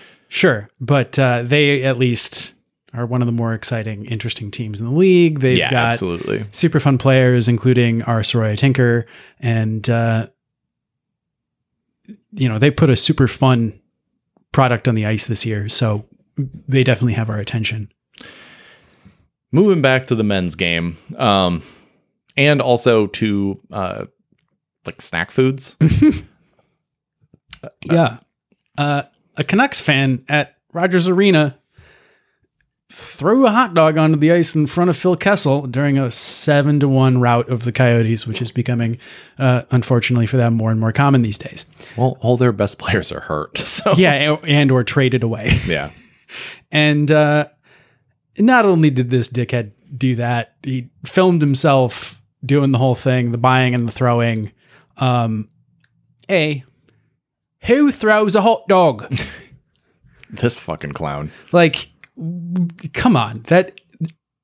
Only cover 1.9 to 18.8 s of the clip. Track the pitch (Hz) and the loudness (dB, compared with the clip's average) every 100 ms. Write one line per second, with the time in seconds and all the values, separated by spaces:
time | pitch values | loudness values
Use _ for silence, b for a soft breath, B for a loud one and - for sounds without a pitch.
1.9 | 120 127 117 - - - - _ _ _ | 0 0 0 -2 -4 -10 -14 _ _ _
2.9 | 120 120 123 117 117 113 110 - 117 110 | -10 -6 -2 -2 -2 -4 -4 -6 -6 -8
3.9 | 104 107 113 113 - 104 - 110 101 117 | -10 -10 -8 -8 -10 -10 -10 -10 -8 -2
4.9 | 147 190 180 170 147 131 127 - 123 117 | 2 4 6 4 2 0 2 0 0 0
5.9 | 117 92 85 - 104 104 - 165 156 143 | -2 -4 -6 -6 -6 -6 -2 0 0 0
6.9 | 131 139 131 127 123 113 117 127 123 120 | 2 2 4 4 2 2 0 2 2 2
7.9 | 117 113 113 101 120 110 104 139 131 123 | 0 -2 -2 0 0 -2 0 0 2 2
8.9 | 117 117 B B B 120 113 110 110 104 | 0 -4 B B B -2 -2 -2 -4 -2
9.9 | 117 117 113 113 _ _ _ _ _ _ | 0 0 -2 -4 _ _ _ _ _ _
10.9 | _ _ _ _ _ _ _ _ _ _ | _ _ _ _ _ _ _ _ _ _
11.9 | _ - 214 _ 208 127 107 139 - 156 | _ -20 -20 _ -4 -2 2 2 2 2
12.9 | 117 - 151 131 - 131 123 113 - _ | 2 2 2 0 2 2 2 0 -6 _
13.9 | _ _ _ _ _ _ - 127 120 127 | _ _ _ _ _ _ 0 0 0 -2
14.9 | 110 107 107 - 110 117 104 104 - 113 | -2 -2 -4 -4 -4 -4 -4 -2 0 0
15.9 | 104 - _ _ - 131 - - 135 127 | -2 -8 _ _ -10 -10 -10 -2 0 2
16.9 | 120 123 110 110 107 101 113 107 113 104 | 2 0 -2 -4 -6 -6 -6 -6 -8 -12
17.9 | _ _ _ B B B B B B | _ _ _ B B B B B B